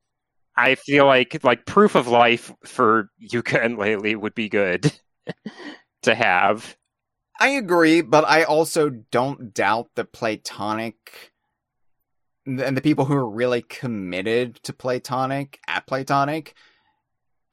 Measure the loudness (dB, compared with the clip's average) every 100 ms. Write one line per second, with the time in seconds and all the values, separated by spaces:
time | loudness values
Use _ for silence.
0 | _ _ _ _ _ 0 0 0 0 4
1 | 6 4 2 0 0 0 0 4 4 4
2 | 2 4 4 2 -4 -20 -10 0 2 2
3 | 0 _ -8 -6 -2 0 0 -2 -2 -2
4 | -4 -4 -6 -8 -4 -2 -2 0 -2 -4
5 | _ _ -18 -16 -16 -18 -20 -20 _ _
6 | -2 0 2 2 2 -2 -6 -20 _ _
7 | _ _ _ -2 -2 0 0 2 4 4
8 | 4 2 4 2 2 0 0 0 -2 -4
9 | -4 -2 -2 -6 -10 -2 0 0 -4 -10
10 | -10 -6 -4 -4 -10 -10 -6 -6 -8 -12
11 | -20 -20 -20 _ _ _ _ _ _ _
12 | _ _ _ _ -10 -6 -4 0 0 0
13 | 0 0 -2 -2 0 0 -4 -10 -8 -6
14 | -6 -6 -2 -2 -2 -8 -16 -8 -6 -6
15 | -4 -4 -4 -4 -8 -12 -6 -6 -4 -6
16 | -2 0 0 -4 -10 _ _ _ _ _
17 | _ _ _ _ _